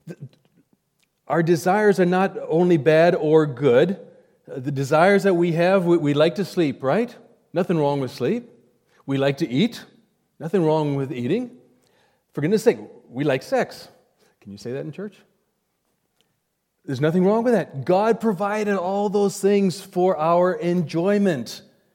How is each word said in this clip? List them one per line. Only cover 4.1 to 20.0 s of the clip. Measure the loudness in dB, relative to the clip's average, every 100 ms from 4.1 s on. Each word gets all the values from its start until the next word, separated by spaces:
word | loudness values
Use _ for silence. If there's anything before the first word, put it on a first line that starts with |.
| -20 _ _ -16
Uh, | -10
the | -8
desires | -6 0 2 4 4
that | 2
we | 2 0
have, | 0 2 2
we, | 2 2
we | 2
like | 2 2 0
to |
sleep, | -6 -2 -2 -2
right? | -2 -2 -2 -8 _ _ _
Nothing | -6 -2 0
wrong | 0 -2
with | -6
sleep. | -4 -2 -2 -6 _ _ _ _ _ -6
We | -2
like | 0 -2
to | -2
eat. | 0 0 -2 -20 _ _ _ _ -14
Nothing | -4 -2
wrong | 0 0 -2
with | -4 -6
eating. | -6 -4 -4 -6 -14 _ _ _ _ _ _ _
For | -6
goodness | -2 2
sake, | 0 -2 -10 -20 _
we | -4
like | -2 -2
sex. | -2 -4 -4 -10 -20 _ _ _ _ _
Can | -20
you | -16
say | -12
that | -10
in | -12
church? | -12 -16 _ _ _ _ _ _ _ _ _ _ _ _ _ _ _ _ _ -10
There's | -2
nothing | 0 2
wrong | 2 2
with | 0
that. | 0 -2 -8
God | 0 0 2 0
provided | -2 -4 -4 -4 -2 -2
all | -2 -2 -2
those | 0 -2 0
things | 0 2 2 -2
for | -8 0